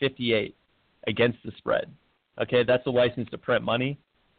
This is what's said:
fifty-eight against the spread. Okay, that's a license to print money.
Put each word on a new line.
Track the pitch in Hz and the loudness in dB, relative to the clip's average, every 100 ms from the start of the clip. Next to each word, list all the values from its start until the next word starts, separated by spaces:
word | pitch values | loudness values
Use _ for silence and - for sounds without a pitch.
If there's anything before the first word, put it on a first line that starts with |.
fifty-eight | 139 131 120 110 101 - _ _ _ _ - | -4 -2 0 0 0 -8 _ _ _ _ -4
against | 110 120 113 | 2 2 0
the | - - | -10 -10
spread. | - - - - _ _ _ - | -2 -2 -2 -12 _ _ _ -8
Okay, | 117 123 | 0 2
that's | 117 123 - | 4 2 2
a | |
license | 123 123 123 113 | 2 2 0 -8
to | - | -8
print | - 120 | -2 -2
money. | 110 117 131 143 _ _ _ | 0 -2 -2 -6 _ _ _